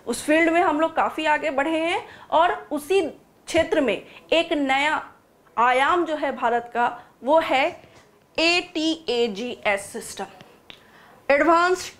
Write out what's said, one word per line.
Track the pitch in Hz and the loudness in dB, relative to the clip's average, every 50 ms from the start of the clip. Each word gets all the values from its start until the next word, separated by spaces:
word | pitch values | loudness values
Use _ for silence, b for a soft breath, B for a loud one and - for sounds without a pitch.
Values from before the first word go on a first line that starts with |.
| B | B
उस | - 240 - - | -8 -8 -4 0
फील्ड | 285 302 330 339 330 | 2 2 4 4 4
में | 330 339 | 2 2
हम | 359 349 302 294 | 2 2 2 0
लोग | 320 320 320 | 0 0 0
काफ़ी | 285 208 - - - 311 | 0 -2 -2 -2 -2 -2
आगे | 311 302 294 285 311 | 0 0 0 -2 -2
बढ़े | 277 254 285 320 320 | -2 -2 -2 0 -2
हैं | 311 320 339 370 453 B B B B B - | -2 -2 -2 -2 -4 B B B B B 0
और | - 302 339 359 440 - - - | 2 2 2 2 0 -4 -8 -8
उसी | - 196 - - 370 392 330 269 - - _ _ _ _ _ | -8 -6 -2 0 0 0 0 0 -4 -12 _ _ _ _ _
क्षेत्र | - - 320 330 320 427 320 | -2 0 0 0 2 0 0
में | 277 226 190 - B B B B B - 302 | 2 0 0 -4 B B B B B 0 0
एक | 330 330 - 339 | 0 0 0 -2
नया | 294 277 262 269 269 285 302 302 - - - - _ _ _ _ _ _ _ - | -2 0 0 0 0 0 0 -2 -4 -6 -10 -16 _ _ _ _ _ _ _ -2
आयाम | - 233 254 254 254 269 302 349 359 339 | 0 2 2 4 2 2 2 2 0 0
जो | 330 302 | -2 -4
है | 294 302 285 233 | -4 -4 -4 -4
भारत | 233 247 233 233 233 233 233 - | -2 -2 0 0 -2 -4 -4 -4
का | 233 240 233 B B B B B _ 220 | -2 -2 -2 B B B B B _ 0
वो | 254 311 330 | 2 2 2
है | 320 - 311 262 277 349 349 - b b b b b b b b _ _ _ 285 | 2 2 2 2 0 0 -2 -8 b b b b b b b b _ _ _ 0
एटीएजीएस | 320 339 349 359 349 - - 330 311 320 311 - - - 240 240 240 233 196 185 247 247 214 - - 214 202 196 | 0 2 2 0 -2 -4 -6 -4 -2 -2 -4 -4 -4 -4 -2 0 0 -2 -2 -6 -8 -10 -8 -6 -2 -2 -2 -2
system, | - - - 220 - - - - 190 - - - - - - _ _ B B B B B B B B B B B B - | -4 -10 -14 -14 -14 -14 -14 -14 -14 -14 -16 -20 -20 -20 -20 _ _ B B B B B B B B B B B B 2
एडवांस | 277 294 302 330 330 339 349 359 370 359 - - - - | 2 4 4 4 4 4 4 2 0 -2 -4 -10 -8 -2